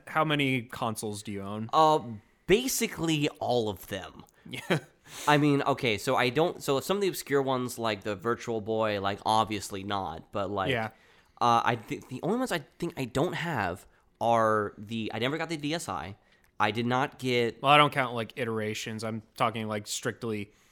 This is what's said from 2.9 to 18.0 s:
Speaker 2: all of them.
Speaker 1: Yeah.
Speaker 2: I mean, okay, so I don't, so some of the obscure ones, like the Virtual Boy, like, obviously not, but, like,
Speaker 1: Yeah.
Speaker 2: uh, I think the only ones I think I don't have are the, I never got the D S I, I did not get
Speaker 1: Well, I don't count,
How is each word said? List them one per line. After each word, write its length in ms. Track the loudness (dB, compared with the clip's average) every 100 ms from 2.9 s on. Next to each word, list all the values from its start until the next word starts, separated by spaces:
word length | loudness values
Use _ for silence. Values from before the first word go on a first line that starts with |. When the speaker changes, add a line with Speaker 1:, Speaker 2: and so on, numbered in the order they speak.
| -2 0 2 0 -2
Speaker 2:
all 300 | 0 0 0
of 180 | -4 -8
them. 380 | -10 -10 -16 -20 _ -14
Speaker 1:
Yeah. 300 | -8 -2 -2 -2 _ -20 -4 2
Speaker 2:
I 120 | 4
mean, 240 | 6 4
okay, 340 | 2 0 0 0
so 200 | 0 2
I 100 | 2
don't, 320 | 2 0 0
so 180 | -2 0
some 160 | 0 0
of 40 |
the 60 | 0
obscure 340 | -2 0 0
ones, 380 | 2 0 -2 -2
like 240 | -2 -2
the 120 | -4 -4
Virtual 440 | -2 -2 -2 -4
Boy, 400 | -2 0 0 0
like, 200 | -2 -2 2
obviously 580 | 2 2 -2 -6 -8
not, 400 | -4 -4 -4 -8 -8
but, 160 | -4 -2
like, 200 | -2 0
Speaker 1:
Yeah. 160 | -2 -4 -10 _ _ _ 0
Speaker 2:
uh, 220 | 4 4
I 140 | 4 -2
think 320 | -4 -10 -10
the 100 | -6
only 140 | -2 -2
ones 140 | -2
I 80 | -4 -6 -10
think 160 | -8 -6
I 80 | -4
don't 260 | -2 -2
have 520 | -2 -4 -2 -2 -4 -12 _ _ -2
are 540 | 2 4 4 4 0 -6
the, 320 | -8 -6 -4
I 60 | -2
never 180 | -2 -2
got 100 | -4
the 80 | -4
D 180 | -4
S 140 | -4 -4
I, 300 | -6 -8 -12 _ _ _ -2
I 120 | 0
did 140 | 2 0
not 340 | 2 0 -2
get 420 | 0 2 2 2
Speaker 1:
Well, 100 | 6
I 60 | 8
don't 160 | 8
count, 220 | 4